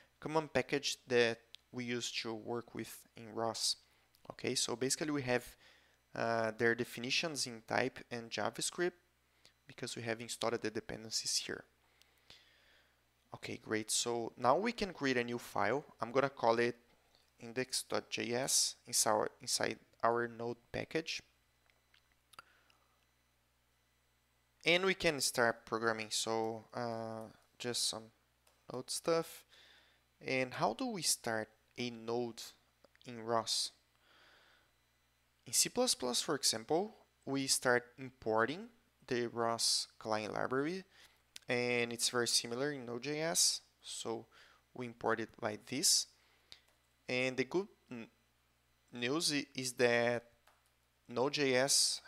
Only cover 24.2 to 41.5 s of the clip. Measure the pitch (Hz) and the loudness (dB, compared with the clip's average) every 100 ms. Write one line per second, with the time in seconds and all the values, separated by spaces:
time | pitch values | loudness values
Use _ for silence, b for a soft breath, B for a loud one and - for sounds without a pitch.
24.2 | _ _ _ _ 156 175 190 180 170 139 | _ _ _ _ 4 4 4 2 2 2
25.2 | - - 117 - - 113 117 110 107 - | 0 4 4 4 -2 0 2 0 -2 -4
26.2 | 110 113 113 113 101 127 120 113 113 113 | 0 0 0 -4 -8 -6 -4 -4 -6 -8
27.2 | 110 - _ - 123 117 - 110 110 _ | -12 -16 _ -8 -4 -2 -2 -4 -10 _
28.2 | _ _ _ _ - 123 - - - 165 | _ _ _ _ -12 -10 -6 -4 0 0
29.2 | 160 - - B B B B B B - | 0 -10 -20 B B B B B B -12
30.2 | - 131 127 127 180 233 254 202 - - | -4 -2 -2 0 -2 0 -4 -2 -2 0
31.2 | 117 110 107 _ _ - 123 117 113 120 | 0 -2 -4 _ _ -6 -6 -6 -4 -2
32.2 | 120 113 - - _ _ - _ - 120 | -2 -6 -16 -18 _ _ -20 _ -14 -8
33.2 | 110 117 110 - - - _ _ b b | 0 2 2 0 -2 -6 _ _ b b
34.2 | b b b b b b _ _ _ _ | b b b b b b _ _ _ _
35.2 | _ _ - - 165 - 254 - - 240 | _ _ 0 2 2 2 2 2 0 0
36.2 | - 143 - 110 113 160 214 - _ _ | 0 0 2 0 2 2 0 -6 _ _
37.2 | - 139 135 - 127 120 120 - 131 - | -4 -2 2 2 4 4 2 -12 -16 -6
38.2 | 110 110 117 170 233 _ _ _ - 120 | 2 4 2 0 -10 _ _ _ -2 0
39.2 | 117 117 117 113 - - - - 110 110 | 0 0 0 2 2 2 -2 -8 -2 0
40.2 | 107 107 104 127 151 190 - B B B | 0 -2 0 0 0 -4 -10 B B B
41.2 | B - - | B -10 -2